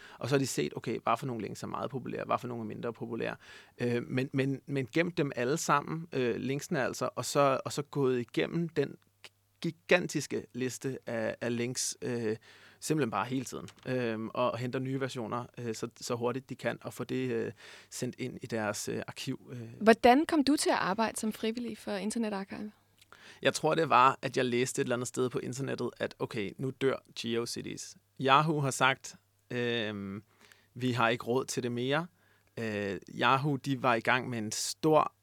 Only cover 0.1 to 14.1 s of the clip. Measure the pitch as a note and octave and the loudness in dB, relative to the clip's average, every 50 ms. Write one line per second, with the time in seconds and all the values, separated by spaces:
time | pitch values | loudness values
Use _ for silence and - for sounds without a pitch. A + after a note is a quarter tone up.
0.1 | - - - A#2 C#3+ C#3 C#3 B2 - - D3 D3 - C3 - - A2+ - - - | -12 -8 -2 2 2 2 2 0 0 -2 -4 -4 -4 -6 -6 -4 -4 -2 0 0
1.1 | A#2 A#2 - C3+ B2 A2+ G2+ G#2 A#2 - - G#2 - - A2 A#2 C3 C3+ A#2+ A#2+ | 0 2 0 -4 -6 -4 -6 -6 -8 -8 -8 -8 -6 -6 -6 -6 -6 -6 -6 -6
2.1 | A2 G#2+ - A2+ A#2 A2+ - B2 A#2+ A#2 A2+ G#2+ G#2+ A2 - A#2+ A#2 - B2 A#2 | -6 -6 -2 -2 -2 -2 -2 -4 -8 -8 -8 -8 -8 -8 -8 -8 -8 -8 -8 -8
3.1 | A#2 A2+ A#2 A2+ A2+ - - - - - - - _ - B2 A#2+ A#2+ A#2+ B2 - | -6 -4 -4 -4 -6 -8 -12 -18 -20 -20 -20 -18 _ -4 -2 -2 0 -2 -2 -2
4.1 | D3 B2+ C3 C#3+ - C3+ C3 C3+ C3+ C3 - - C#3+ C#3 C3 - - D#3+ E3+ F3+ | -2 -2 -2 0 0 0 0 0 -2 -4 -6 -6 -4 -4 -4 -2 0 0 0 0
5.1 | E3+ - D#3 C#3 - - B2 B2 C#3+ E3+ - - D#3 C#3+ - - D#3 D#3+ E3 - | 0 -2 -2 -2 -2 -2 0 0 0 0 2 2 2 2 0 -2 -6 -8 -8 -6
6.1 | - C3+ B2+ A#2+ A#2 G2 G2+ B2 C3+ C#3+ - - F#3 C#3+ A#2+ F#2+ - - C3 A#2+ | -2 0 0 0 0 0 -2 -2 -4 -4 -4 -4 -2 0 0 -2 -2 -2 -4 -4
7.1 | - - B2 - - D3+ C#3+ C#3 C3+ B2 - - - - C#3+ - - D3 C#3 B2+ | -4 -4 -6 0 4 4 6 6 4 2 0 -4 -4 -6 -6 -4 -2 0 2 2
8.1 | C3 B2 A#2+ - - - - - - E3+ E3+ E3 - D3+ C#3+ - - - _ _ | 2 2 0 -2 -2 -2 0 0 0 -2 -2 0 0 0 -2 -2 -4 -10 _ _
9.1 | _ _ - - _ _ _ _ _ _ - E3+ D#3 - _ - - F3+ F3 D#3+ | _ _ -20 -20 _ _ _ _ _ _ -4 -4 -4 -6 _ 4 4 4 4 2
10.1 | - D#3 C#3 - A#2+ - - - - A#2+ B2+ B2+ - - - C#3 C3 - - - | -2 -4 -2 -2 -4 -6 -6 -6 -6 -4 -4 -4 -4 -4 -6 -6 -6 -6 -6 -6
11.1 | A#2 A2+ A2 G#2+ - - - A#2+ A#2+ A#2 A#2+ B2 C3 - - - - - - B2+ | -4 -2 -2 -2 -2 -2 -2 -2 0 0 0 -2 -2 -2 -4 -4 -4 -6 -4 -4
12.1 | B2 A#2 A#2 G#2+ A2 A2+ - - - - - - - _ - - - D#3 C3+ A#2 | -2 -2 0 0 -2 -2 -6 -12 -20 -20 -20 -20 -18 _ -4 0 0 2 2 2
13.1 | G#2 G2+ G2 A#2 C3 C3+ B2 - - C#2+ - G2 - - - - B2+ B2+ B2 A#2 | 2 0 0 0 -2 -4 -4 -6 -8 -10 -10 -12 -14 -12 -6 -4 -2 -2 -2 -2